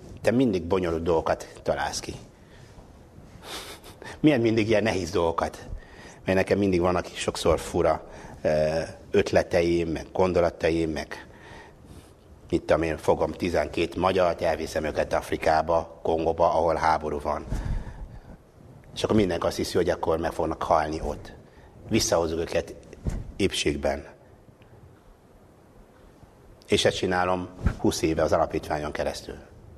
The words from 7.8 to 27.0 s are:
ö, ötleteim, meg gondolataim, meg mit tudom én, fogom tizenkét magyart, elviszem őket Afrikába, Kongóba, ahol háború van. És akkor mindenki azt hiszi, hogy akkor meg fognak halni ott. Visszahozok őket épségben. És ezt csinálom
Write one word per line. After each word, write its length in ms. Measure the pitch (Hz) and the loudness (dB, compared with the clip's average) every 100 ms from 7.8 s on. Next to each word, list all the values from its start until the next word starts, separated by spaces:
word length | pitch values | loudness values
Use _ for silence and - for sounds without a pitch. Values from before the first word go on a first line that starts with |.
| 82 78 - - - - | 2 2 -4 -18 -18 -4
ö, 400 | 85 76 78 80 - - - | 0 2 2 0 -4 -10 -2
ötleteim, 760 | 101 - 90 - 90 85 85 80 | 0 2 2 2 2 2 2 0
meg 160 | 71 - | -4 -4
gondolataim, 760 | - 92 85 85 - 85 82 80 | 0 2 4 2 2 0 2 0
meg 380 | 73 73 - - - - - - - - - - - - - - | -4 -8 -12 -16 -20 -20 -20 -20 -20 -20 -20 -20 -20 -20 -18 -4
mit 120 | 85 | -2
tudom 200 | - 80 | 2 2
én, 160 | 82 76 | 2 0
fogom 340 | - 82 78 | 0 2 0
tizenkét 640 | 76 92 82 73 92 82 - | -2 -2 0 0 -2 -2 0
magyart, 460 | 92 92 87 82 | 0 2 2 2
elviszem 420 | 85 78 78 80 | -2 -2 -4 -4
őket 300 | 78 76 78 | -2 -2 -2
Afrikába, 840 | 78 - 80 80 78 80 82 82 - | -2 -2 -2 2 2 4 0 0 -6
Kongóba, 520 | - 82 80 80 85 | -2 0 0 2 2
ahol 220 | 80 82 80 | 4 2 2
háború 440 | 80 78 76 73 | 2 2 0 -4
van. 260 | 76 73 76 - - - - - - - - - - - - - - - | -4 -4 -4 -6 -4 -4 -6 -12 -14 -16 -18 -20 -20 -20 -20 -20 -16 -4
És 80 | |
akkor 120 | - 107 | 2 4
mindenki 300 | 95 85 - | 2 0 -2
azt 120 | - | -2
hiszi, 200 | - 95 | -2 0
hogy 120 | 87 | 2
akkor 280 | 80 - 80 | 0 0 0
meg 120 | 82 | 0
fognak 320 | - 80 80 | -2 -4 -2
halni 380 | - 82 76 78 | 2 2 2 -4
ott. 320 | 76 73 - - - - - - - | -6 -6 -10 -20 -20 -20 -20 -16 -2
Visszahozok 500 | 110 - 85 85 82 | 0 2 2 0 -2
őket 360 | 82 - - - - - - - - - | -2 -2 -4 -10 -20 -10 -6 -6 -6 -2
épségben. 720 | 95 - 82 73 69 71 - - - - - - - - - - - - _ - - - - - - - - - - - - - - | -2 0 -2 0 -2 -4 -8 -20 -20 -20 -20 -20 -20 -20 -20 -20 -20 -20 _ -20 -20 -20 -20 -20 -20 -20 -20 -20 -20 -20 -20 -12 0
És 180 | 101 107 | 2 4
ezt 120 | |
csinálom 520 | - | 2